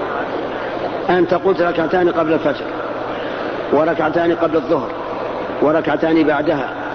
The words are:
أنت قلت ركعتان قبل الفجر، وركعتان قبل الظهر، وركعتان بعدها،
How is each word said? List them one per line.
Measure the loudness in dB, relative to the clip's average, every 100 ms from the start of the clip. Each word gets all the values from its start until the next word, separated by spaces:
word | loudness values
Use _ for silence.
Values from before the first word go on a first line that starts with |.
| -6 -6 -6 -6 -6 -6 -6 -6 -6 -4 0
أنت | 2 4
قلت | 2 2 2
ركعتان | 2 0 0 2 2
قبل | 2 2
الفجر، | 2 0 -2 -4 -6 -6 -6 -6 -6 -6 -6 -6 -6 0
وركعتان | 2 4 2 2 2 2 2
قبل | 2 0
الظهر، | 2 0 0 -6 -6 -6 -6 -6 -6 0
وركعتان | 2 2 2 0 4 4
بعدها، | 4 2 2 0 -2 -6 -8